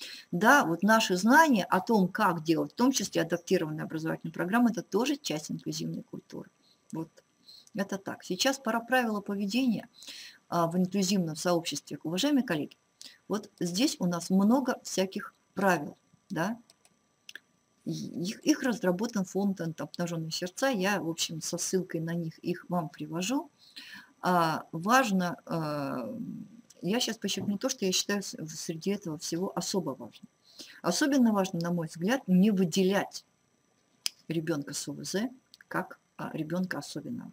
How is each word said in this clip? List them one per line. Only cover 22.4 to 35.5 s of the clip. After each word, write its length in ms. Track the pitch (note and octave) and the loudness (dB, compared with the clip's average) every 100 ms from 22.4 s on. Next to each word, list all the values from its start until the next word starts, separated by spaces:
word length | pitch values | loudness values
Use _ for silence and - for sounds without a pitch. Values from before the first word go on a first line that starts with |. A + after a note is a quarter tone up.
| - F3 - | -6 -6 -4
вам 200 | F3 D3+ | -4 -4
привожу. 600 | - D3+ D#3+ F#3 C4+ - _ - - - - - _ | -8 -8 -6 -2 -2 -2 _ -20 -20 -18 -18 -20 _
А, 440 | - F3+ E3 D3+ - | 2 4 4 0 -6
важно, 640 | D#3+ F#3 B3+ A#3+ F#3+ F3+ - - | -6 4 4 4 2 0 -4 -6
а, 720 | E3 D#3 D3 C#3 C3+ A2+ - - - - - _ - | -4 -2 -4 -4 -4 -6 -8 -10 -12 -14 -20 _ -8
я 180 | E3+ A#3 | -2 0
щас 180 | B3 A3 | -2 -4
подчеркну 400 | G3+ G3 F#3 G3+ | -4 -4 -2 -2
то, 120 | C4 | -2
что 160 | - F#3+ | -2 0
я 60 | |
считаю 300 | F3+ - G3+ | 0 0 -2
с-, 120 | F#3+ - | -4 -10
в-, 140 | D#3 D#3+ | -12 -10
среди 360 | - D#3+ G3 | -8 -6 -4
этого 260 | G3+ F3 D3+ | -4 -6 -8
всего 320 | - E3 F#3+ - | -6 -4 -4 -4
особо 360 | - G3+ D#3 | -2 -2 -2
важным. 380 | B2+ A2+ - - _ _ - - - | -6 -12 -18 -20 _ _ -20 -20 -6
Особенно 500 | - F3 D4+ C#4 A#3 | -2 0 2 6 6
важно, 260 | G#3 F#3+ F3 | 4 2 0
на 100 | E3+ | -2
мой 160 | F3 D#3+ | -2 -4
взгляд, 360 | - F3+ C4+ - | -4 0 0 4
не 240 | F#3 G#3 | 6 6
выделять 760 | F#3+ F#3 F#3 F#3 G3 - - - _ _ _ _ _ _ _ - - - | 4 2 4 4 4 0 -8 -18 _ _ _ _ _ _ _ -8 -8 -6
ребёнка 440 | E3 D#3+ D3+ C#3+ | -4 -2 -2 -4
с 140 | D3 - | -8 -10
О 60 | |
В 100 | C#3+ D3 | -8 -6
З 240 | F#3 B3 - _ | -4 -4 -8 _